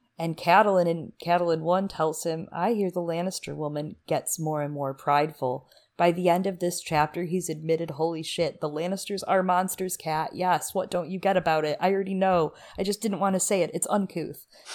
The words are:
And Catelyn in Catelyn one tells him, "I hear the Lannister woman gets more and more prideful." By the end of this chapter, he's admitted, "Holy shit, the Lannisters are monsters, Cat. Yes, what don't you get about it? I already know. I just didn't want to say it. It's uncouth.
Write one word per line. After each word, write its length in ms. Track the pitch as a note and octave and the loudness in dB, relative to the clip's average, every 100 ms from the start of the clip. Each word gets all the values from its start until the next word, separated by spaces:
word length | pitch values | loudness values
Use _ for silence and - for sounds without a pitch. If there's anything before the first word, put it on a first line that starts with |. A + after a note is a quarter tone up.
| _ - | _ -8
And 200 | E3 D#3+ | -6 -2
Catelyn 500 | F3 F#3 G#3 F#3 F3 | 4 6 6 6 4
in 260 | E3 - - | 0 -6 -8
Catelyn 380 | E3 F3 F3 D#3+ | 0 2 2 0
one 260 | D#3+ F3+ G3 | 2 0 0
tells 360 | - D#3+ D#3+ | -2 -2 -2
him, 240 | E3+ D#3+ - | -4 -4 -6
"I 220 | - F#3+ | -2 0
hear 160 | A3 F#3+ | 0 0
the 80 | F3+ | -2
Lannister 540 | E3+ E3 F#3 - - D3 | -4 -2 -4 -6 -8 -6
woman 400 | D3+ D3 D3+ - - | -4 -4 -6 -8 -4
gets 320 | D3+ - - | -2 -2 -4
more 220 | D#3 D3+ | -2 -2
and 120 | C#3+ | -2
more 200 | C#3+ C#3 | -4 -4
prideful." 720 | C3+ - C#3+ D3+ - B2+ C3+ - _ _ - | -4 2 2 2 -2 -4 -4 -8 _ _ 0
By 160 | F3 | 2
the 160 | E3+ F3+ | 4 2
end 200 | F3 G3 | 2 0
of 120 | F3+ | -2
this 220 | F3+ F3 | -2 -4
chapter, 420 | - D#3 D3+ F3 | -2 0 0 -2
he's 260 | F3 F3+ F3 | -4 -2 -4
admitted, 420 | D#3 D#3+ D#3+ E3 | -6 0 0 -2
"Holy 320 | C#3+ E3 D#3+ | -2 -2 -2
shit, 360 | D#3+ - D#3+ - | -6 -2 -2 -2
the 100 | D3+ | -4
Lannisters 540 | D3+ F3 F#3+ - G3 - | -2 -4 -4 -6 -6 2
are 160 | F#3 | 2
monsters, 520 | F#3 F3+ F#3 - F#3 - | 4 2 2 -2 -6 -6
Cat. 360 | D#3+ D#3 D#3 | -4 -2 -2
Yes, 400 | - F3+ D#3+ - | -2 2 2 0
what 160 | F#3+ G3 | -4 -2
don't 180 | F3+ D#3 | -2 -4
you 100 | F#3 | -2
get 180 | G3 F3+ | 2 2
about 280 | E3 D#3 D3+ | 4 2 2
it? 120 | - | 2
I 120 | F3+ | 2
already 200 | G3 F#3+ F#3+ | 2 0 0
know. 380 | F#3+ F3 D#3 - - - | 4 4 2 -2 -12 -6
I 40 | |
just 160 | G3 G3+ | -4 -2
didn't 180 | A3 G3 | -2 0
want 160 | G3 F#3+ | 2 2
to 40 | |
say 220 | - G3 | 2 2
it. 100 | D#3+ F#3 | 0 -2
It's 120 | - | -2
uncouth. 560 | G#3 F#3+ E3+ D#3 - - - - | 0 -2 -4 -8 -10 -18 -20 -14